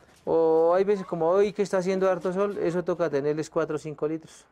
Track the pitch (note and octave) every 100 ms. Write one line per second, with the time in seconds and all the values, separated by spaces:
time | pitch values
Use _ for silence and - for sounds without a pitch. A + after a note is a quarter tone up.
0 | _ _ - D#3+ D#3+ D#3+ E3 F3+ G3 G#3
1 | - E3+ D#3+ F#3+ G#3 F#3 F#3+ F#3+ F3+ F#3+
2 | F#3+ F#3 F#3+ F3+ G3+ G3+ F3 F3 F3 E3+
3 | E3 C#3 D3 D3+ D#3 E3+ D#3 D3+ D#3 D3
4 | D3+ D#3+ D#3+ - _